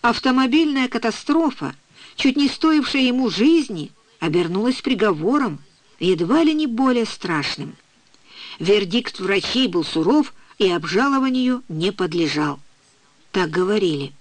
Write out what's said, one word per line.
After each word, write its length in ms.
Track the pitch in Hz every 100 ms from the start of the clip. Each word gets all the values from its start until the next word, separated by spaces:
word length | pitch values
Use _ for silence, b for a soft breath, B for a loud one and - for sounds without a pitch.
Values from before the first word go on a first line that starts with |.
Автомобильная 840 | 240 233 262 254 254 294 311 269 254
катастрофа, 880 | 226 226 208 - 302 320 - 139 139 _ B B -
чуть 220 | 277 277
не 100 | 285
стоившая 540 | - 320 311 254 277
ему 300 | 254 247 247
жизни, 600 | 160 262 330 269 180 143 _ _ _
обернулась 640 | 160 170 165 185 233 254
приговором, 800 | - 226 214 156 175 285 240 143 - _ _ _
едва 440 | 180 175 170 294
ли 100 | 311
не 140 | 302 302
более 380 | 233 262 247 220
страшным. 680 | - 175 156 135 - - - _ _ _ _ B B B B
Вердикт 600 | 165 208 190 226 - -
врачей 480 | 185 196 - 247 254
был 160 | 175
суров 500 | 151 160 160 294 - b b _
и 100 | 196
обжалованию 920 | 175 165 185 277 269 262 254 247 254 -
не 240 | 156 180
подлежал. 680 | 208 180 170 160 143 151 139 - _ _ _ _ _ _
Так 180 | 190 175
говорили. 640 | 165 185 208 185 147 139 -